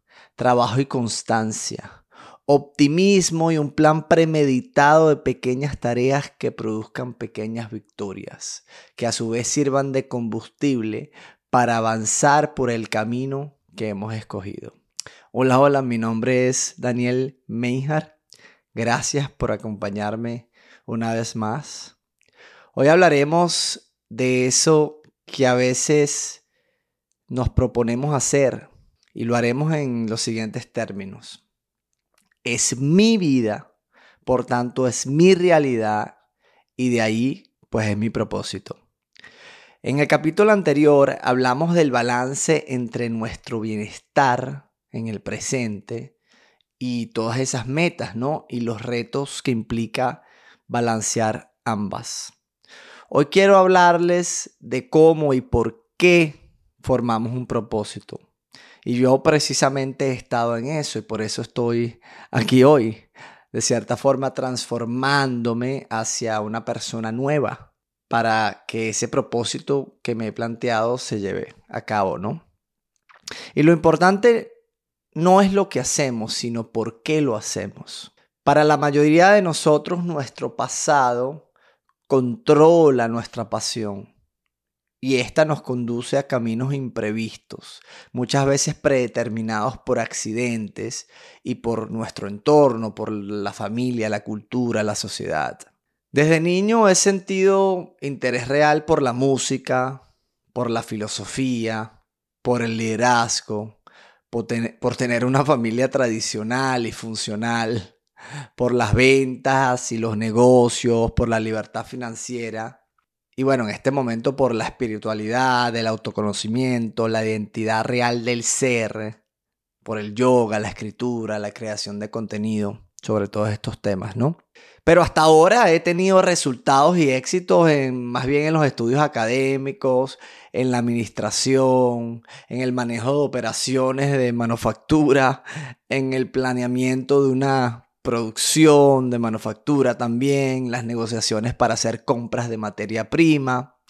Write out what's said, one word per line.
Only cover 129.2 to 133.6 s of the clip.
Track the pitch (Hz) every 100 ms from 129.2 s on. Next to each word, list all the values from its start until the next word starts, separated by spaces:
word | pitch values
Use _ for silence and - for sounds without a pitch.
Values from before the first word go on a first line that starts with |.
| 113 127 135 135 135 135 131 127 131 - - - -
en | - 127
la | 123
administración, | 120 117 113 - 107 - 131 135 131 127 123 120 117 117 - - _
en | 123
el | 127
manejo | 123 120 117 123
de | 143
operaciones | 139 127 113 -